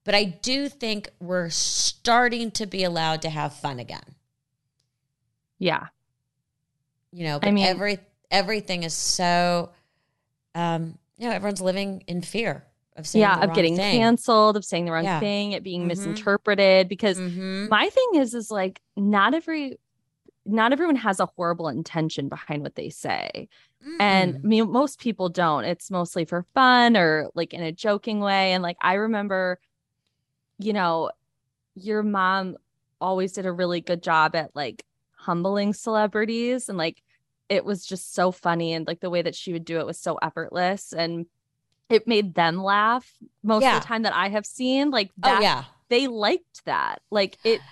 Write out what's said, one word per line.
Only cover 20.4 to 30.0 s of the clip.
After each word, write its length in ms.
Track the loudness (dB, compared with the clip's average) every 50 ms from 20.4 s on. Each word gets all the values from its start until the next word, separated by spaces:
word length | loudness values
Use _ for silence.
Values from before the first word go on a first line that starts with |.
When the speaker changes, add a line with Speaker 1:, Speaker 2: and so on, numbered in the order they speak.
| -8
Speaker 2:
not 280 | -2 0 2 4 4 2
everyone 240 | 2 2 2 2 0
has 220 | 0 -2 0 0
a 60 | -2
horrible 420 | -4 _ -4 -2 -2 -2 -2 -4 -4
intention 600 | -4 -6 -8 -4 -2 -2 -2 -2 -2 -4 -6 -6
behind 320 | -6 -10 -10 -8 -8 -6 -6
what 120 | -8 -10
they 140 | -10 -10 -10
say. 580 | -12 -10 -6 -4 -4 -4 -4 -8 -10 -12 -14 -16 _ _ _ _ _ _ -18 -14 -4 0
And, 340 | 2 4 4 4 2 2 -2
Speaker 1:
Mm-mm. 80 | -2 0
Speaker 2:
I 40 | 2
mean, 240 | 4 4 4 2
most 280 | 2 2 2 0 -2 -6
people 300 | -6 -6 -4 -2 -4 -4
don't. 340 | 0 0 2 2 2 0 0
It's 280 | -2 -4 -6 -6 -6
mostly 340 | -4 -4 -4 -2 -2 -4 -4
for 180 | -2 -4 -6 -6 _ 0
fun 420 | 4 6 6 6 6 6 6 6 6
or, 320 | 6 4 4 2 0 -4 -4
like, 180 | -6 -6 -6 -6
in 80 | -8
a 100 | -6 -8
joking 480 | -6 -4 -2 0 0 0 -2 -4 -4 -2
way. 340 | 0 0 2 2 2 2 2
And, 100 | 0 -2
like, 140 | -4 -6 -2
I 140 | 0 0 2
remember, 640 | 2 0 0 -2 -2 -2 -2 -2 -2 -2 -2 -4 -6 _ _ _ _ _ _ _ _